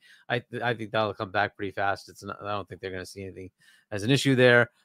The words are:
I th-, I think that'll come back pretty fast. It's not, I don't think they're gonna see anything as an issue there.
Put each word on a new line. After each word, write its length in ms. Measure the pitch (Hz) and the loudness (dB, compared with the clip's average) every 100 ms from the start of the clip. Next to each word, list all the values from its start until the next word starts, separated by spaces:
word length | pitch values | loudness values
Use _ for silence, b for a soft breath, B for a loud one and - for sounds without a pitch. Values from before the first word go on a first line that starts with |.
| b b b | b b b
I 80 | 123 | -4
th-, 240 | - 120 | -4 -4
I 100 | 117 | -4
think 180 | 110 107 | -4 -2
that'll 220 | 110 107 | -2 -2
come 180 | 95 101 | -2 -4
back 240 | 101 101 | -2 -2
pretty 180 | - 101 | -2 -8
fast. 360 | 104 98 95 - | -2 -2 -2 -6
It's 160 | 87 | -16
not, 180 | 101 - | -12 -10
I 100 | 101 | -6
don't 140 | 104 92 | -6 -8
think 140 | 90 | -10
they're 100 | 95 | -10
gonna 140 | 92 | -10
see 180 | 92 98 | -10 -12
anything 280 | 95 92 95 _ _ _ - | -14 -14 -18 _ _ _ -10
as 140 | 104 | -4
an 60 | 107 | 0
issue 240 | 139 139 | 2 4
there. 360 | 127 127 120 117 _ | 6 8 8 4 _